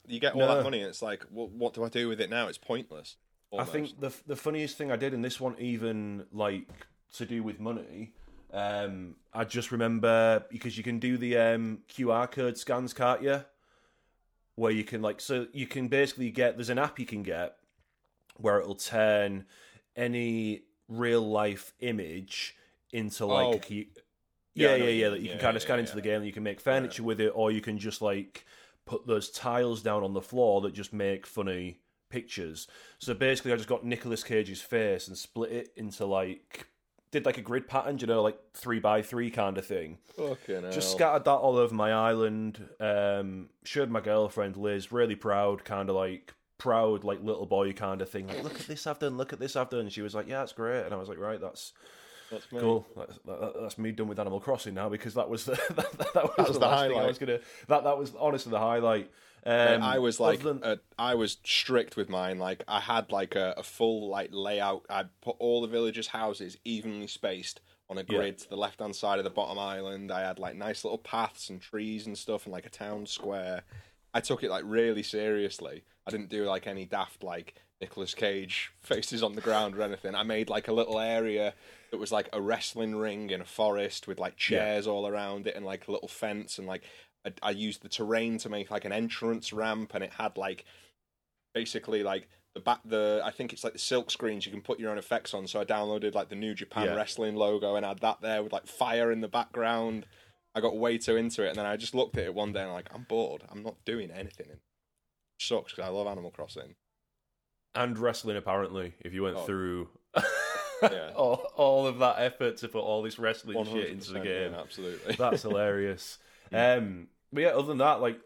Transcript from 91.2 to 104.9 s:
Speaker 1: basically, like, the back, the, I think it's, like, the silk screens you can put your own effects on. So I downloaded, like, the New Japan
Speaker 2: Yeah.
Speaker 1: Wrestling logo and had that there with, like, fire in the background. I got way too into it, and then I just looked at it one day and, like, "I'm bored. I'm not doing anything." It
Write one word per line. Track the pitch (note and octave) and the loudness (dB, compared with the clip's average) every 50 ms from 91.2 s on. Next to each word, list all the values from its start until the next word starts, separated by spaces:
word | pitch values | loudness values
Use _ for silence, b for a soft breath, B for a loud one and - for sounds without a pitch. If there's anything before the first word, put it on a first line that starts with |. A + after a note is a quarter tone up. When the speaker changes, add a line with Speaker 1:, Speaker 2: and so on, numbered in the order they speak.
| _ _ _ _ _ _ _ | _ _ _ _ _ _ _
Speaker 1:
basically, | A#2 A2+ - - A2 - - A2 G#2 G2+ | -4 -4 -2 -6 -6 -4 0 0 0 2
like, | G2 F#2+ G2 - b b b b _ _ | 2 0 -2 -4 b b b b _ _
the | F#2+ | -4
back, | F#2 A#2+ A#2+ - - | 0 2 2 2 0
the, | A2 A2 G#2+ G#2+ G#2+ G#2+ G#2+ - | 0 0 2 4 4 4 2 0
I | A2 - | -2 -4
think | - B2+ A#2 - | -6 -8 -8 -8
it's, | - - | -8 -8
like, | A2+ - | -8 -6
the | - | -4
silk | - - C3+ B2 A#2 - - | -2 2 2 2 2 0 -4
screens | - B2 A2+ G#2+ G2+ F#2+ | -2 -2 -2 -2 -2 -6
you | G2 G2 | -8 -8
can | G2+ G2 | -10 -4
put | - B2 - | -4 -4 -2
your | A2+ A2 G#2+ | -2 -4 -4
own | G#2 | -4
effects | F#2+ - A#2+ A2+ - - - | -2 -2 -2 -2 -2 -4 -6
on. | G2+ F#2+ F2+ | -6 -6 -4
So | - G#2+ | -4 -4
I | G2+ | 0
downloaded, | - A2 G#2+ G#2 G#2 G#2+ G#2+ G#2 G#2 G2 | 0 0 0 0 0 -2 -2 -2 0 0
like, | G#2 F#2+ - | 0 -2 -2
the | G2+ | -6
New | G2 G#2+ G#2+ G#2 | -6 -6 -6 -6
Japan | F#2+ G2+ - - G#2+ G#2+ | -6 -10 -6 -4 -2 0
Speaker 2:
Yeah. | F#2 F2 | 0 0
Speaker 1:
Wrestling | G#2 G#2+ - - - A2+ A2 G#2+ | 0 -2 -2 -2 -2 -2 -2 2
logo | G#2+ G#2 G2+ G#2 G#2 G2+ G2+ G2+ | 2 4 4 4 2 2 2 0
and | G#2 G2+ | 0 0
had | G2 G2 G2 | -2 -4 0
that | - A2 - - | 0 0 0 0
there | - A2 A2 G#2+ G#2+ | -2 -2 -2 0 -2
with, | G#2+ G#2 | -2 -4
like, | G2 - - | -6 -6 -8
fire | - - B2+ A#2+ A#2 A#2 A#2 A#2 | -2 0 0 2 4 2 4 2
in | A2+ A2 A2 | 2 0 -2
the | G#2 | -2
background. | - A#2+ A2+ - - B2 A#2 A2+ A#2 A#2 A2+ A2+ A2+ G#2+ G2+ b b b b b b b _ _ _ | -2 -2 -2 -2 -2 0 0 2 2 2 0 -2 -4 -6 -8 b b b b b b b _ _ _
I | A2+ | 0
got | A2 A2+ F#2 | 2 2 2
way | A2 A#2 A#2+ A#2 A#2 | 2 2 2 2 0
too | - - A2+ | 2 2 2
into | A2+ A2+ A#2 A2+ - G2+ | 4 2 0 0 0 0
it, | F2+ | 0
and | D2 G#2 | 0 0
then | G#2 | -2
I | G#2 G#2 | -2 -2
just | G#2+ A#2 - - | -4 -4 -2 0
looked | B2+ B2+ - - | 0 0 2 0
at | A#2 F#2 | -2 -4
it | F2+ F2 | -2 -2
one | G2+ G#2 G#2 G2+ | -2 -2 -2 -2
day | G2 F#2+ | -4 -4
and, | F#2 F2 | -4 -6
like, | F2+ F2+ - - | -8 -10 -12 -14
"I'm | A#2+ B2 - | -16 -8 -2
bored. | A2 A2+ A2 C#2+ D2 - - - | 0 0 0 0 -4 -8 -12 -14
I'm | - G#2 G#2 | -16 -12 -12
not | A2+ - - _ | -12 -12 -10 _
doing | A2+ A2+ A#2 G2+ E2+ E2 | -6 -6 -6 -6 -8 -10
anything." | F#2 F#2+ F2 - - - - | -12 -12 -12 -14 -16 -18 -18
It | D2+ C#2 _ _ _ _ _ _ | -18 -20 _ _ _ _ _ _